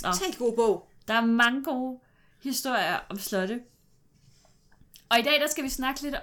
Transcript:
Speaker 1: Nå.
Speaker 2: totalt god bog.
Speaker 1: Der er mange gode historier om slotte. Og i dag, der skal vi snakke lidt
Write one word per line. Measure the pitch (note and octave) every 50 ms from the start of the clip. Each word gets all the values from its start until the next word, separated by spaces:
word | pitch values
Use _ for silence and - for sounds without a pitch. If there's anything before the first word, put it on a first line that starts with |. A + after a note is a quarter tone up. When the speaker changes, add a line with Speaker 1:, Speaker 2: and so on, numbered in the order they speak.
| -
Speaker 1:
Nå. | F3+
Speaker 2:
totalt | F3+ F3+ F#4+ F#4 - -
god | B3 A#3 G#3
bog. | A#3 A3+ A3 F#3+ - - - _ - - -
Speaker 1:
Der | A3
er | A3+ A#3
mange | A#3 A3+ A#3 A#3+ A#3 B3 C#4 C4+
gode | E4 C4+ B3+ B3+ C4 B3+ B3+ _ _ _ _ _ _ _ _ -
historier | C#4 C4 - - C4 B3 G#3+ F3 D#3+ F3 - - -
om | F#3+ G3+
slotte. | G3 - G#3 F#3+ F#3 F#3+ A3+ B3 B3 - _ _ _ _ _ _ _ _ _ _ _ - _ _ _ _ _ _ _ _ - _ - _ _ - _ -
Og | A#3 A#3+
i |
dag, | A3+ C#4+ D4+ C#4+
der | D4 D4+
skal | D4+ D#4+ C#4
vi | C4
snakke | - - C4 C4 C4+ C4+
lidt | C#4+ D4 C#4 -